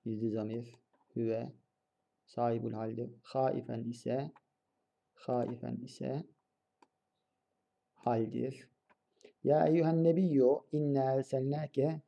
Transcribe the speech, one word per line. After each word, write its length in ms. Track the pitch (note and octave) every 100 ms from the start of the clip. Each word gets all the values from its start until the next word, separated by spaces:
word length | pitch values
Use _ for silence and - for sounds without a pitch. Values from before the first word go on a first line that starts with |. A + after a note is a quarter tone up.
Gizli 260 | A2 G#2+ A2+
zamir 440 | A2 G#2+ A#2 A#2+ A#2+ _ _ _ A#2
hüve 360 | A2+ A2+ C#3 - _ _ _ _ _ _ _
sahibul 460 | - A#2+ A#2 A#2
haldir. 380 | A2 A2 A2+ B2 -
Haifen 640 | - C3 C3 - A#2+ A2+
ise, 480 | A2+ A#2+ - B2+ D3 - _ _ _ _ _ _ _
haifen 640 | _ - B2 A#2+ A#2+ - A#2+
ise 480 | B2 - - C#3 - _ _ _ _ _ _ _ _ _ _ _ _ _ _ _ _
haldir. 720 | _ B2 A#2 A2+ - B2+ C3 - _ _ _ _ _ - _
Ya 220 | C3+ D3+ D#3
eyyühen 380 | E3 D#3+ E3
nebiyyü 440 | E3 E3 F#3 C#3 B2+ C#3+ -
inna 400 | D3+ D3 C#3 C3
erselnake 920 | C3+ C3+ C3+ C3+ D3 D3+ - C#3+ D#3+